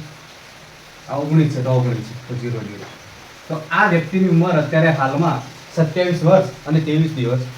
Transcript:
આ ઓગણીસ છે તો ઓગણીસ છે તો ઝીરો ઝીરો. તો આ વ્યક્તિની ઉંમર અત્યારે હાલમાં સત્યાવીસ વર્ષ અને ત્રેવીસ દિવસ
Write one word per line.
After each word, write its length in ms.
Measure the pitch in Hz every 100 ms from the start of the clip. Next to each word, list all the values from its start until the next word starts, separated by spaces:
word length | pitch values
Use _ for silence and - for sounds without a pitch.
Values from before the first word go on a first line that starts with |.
| - - - - - - - - - - -
આ 80 | 135
ઓગણીસ 360 | 151 160 135
છે 80 | 127
તો 80 | 127
ઓગણીસ 380 | 127 123 107 -
છે 80 | - -
તો 60 | 120
ઝીરો 200 | 120 110
ઝીરો. 280 | 101 101 98 - - - - - -
તો 120 | 156 -
આ 140 | 175 202
વ્યક્તિની 380 | 170 151 185 180
ઉંમર 300 | 165 180 156
અત્યારે 380 | 143 160 165 143
હાલમાં 360 | 135 147 165 - - - -
સત્યાવીસ 500 | 170 156 180 180 151
વર્ષ 260 | 156 190 - - 147
અને 140 | 156
ત્રેવીસ 340 | 151 156 165
દિવસ 320 | 131 120 123 127